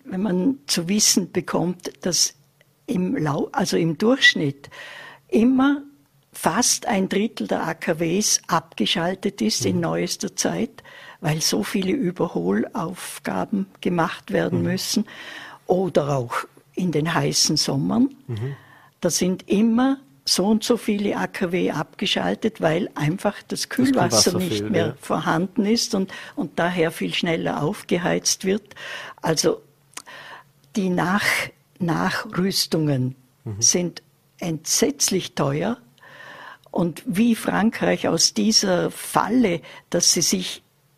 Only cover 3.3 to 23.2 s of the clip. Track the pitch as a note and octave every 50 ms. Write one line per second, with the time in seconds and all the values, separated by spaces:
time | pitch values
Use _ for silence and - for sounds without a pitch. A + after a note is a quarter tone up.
3.3 | C#3 F3+ D4+ - - - F#3 - - F#3 E3+ E3 D#3+ - G#3+ A3+ C4 C4+ - -
4.3 | - F#3+ D#3+ C#3 C#3 - - - - - - - - - - - - - _ _
5.3 | - A3+ A3 B3+ C4 C4 C4 C#4+ C#4+ C#4+ C#4+ - - _ _ _ _ _ _ _
6.3 | - - - F3 D#3+ G#3+ A#3+ - - - - - A#3+ F#3+ F#3+ F#3+ - G3 G3+ E4
7.3 | - - - - G3 - - E3 E3 - - - E3+ D#3 E3+ E3 E3+ G3 G#3+ -
8.3 | - - - - F3+ E3 - - - - G#3+ F#3+ - F#3+ E3 F3 F#3+ F#3 - G#3
9.3 | - - A3 G#3+ G#3+ - A3+ G3 F3+ F3 E3+ D#3+ E3 E3+ F3 F3+ - - A3+ F#3
10.3 | - - - F3+ F3 E3+ A3+ - - - - - - - - - - - - D3+
11.3 | D#3 D#3+ - - - - G3 - - G#3 F#3 F#3 - C#4 A3+ F3 F3+ - E3 F3
12.3 | - F3 E3+ F#3 G3 G#3+ - - - B3 E3+ E3 F#3+ - - - - - - -
13.3 | - F#3+ F3+ - - G3 F#3+ - - - - F#3+ F3 E3+ D#3+ F3 - - - -
14.3 | F#3+ F3+ E3 D#3 E3+ F3 E3+ E3+ F3+ F#3 - - - A3 G#3+ - - - - -
15.3 | - - - - - - _ - F3+ F3+ F#3+ F3 - F3+ D3 C#3 C#3+ C3+ A#2+ A#2
16.3 | - - - - _ - - _ _ - F#3 F3 D3+ D3+ D3+ E3+ E3 D#3+ C#3+ D3+
17.3 | D3 - - - D#3 D3 - - D3 C#3 D#3 F#3 G3+ A3+ B3+ C#4 - - - -
18.3 | A#2+ G#2 A#2+ C3+ C#3 - - - - - - - _ _ - F3 - - F#3 F3+
19.3 | F#3 F3+ - - - F#3+ A3+ A#3 A3+ A#3 B3+ C4+ C4+ C4+ - - - _ _ -
20.3 | - - F#3 G#3 A3+ G#3+ - - B3 A3+ - - G#3 G3+ G3+ G3+ - - F#3 -
21.3 | - - G3+ E3+ F3+ F3 F3+ F#3 - D3+ D#3+ - - - G#3 F3 - F3+ F3+ F3+
22.3 | G3+ - - A3 - - F3+ D#3+ D#3 F3 A3 - - - D3+ D3 F3 G3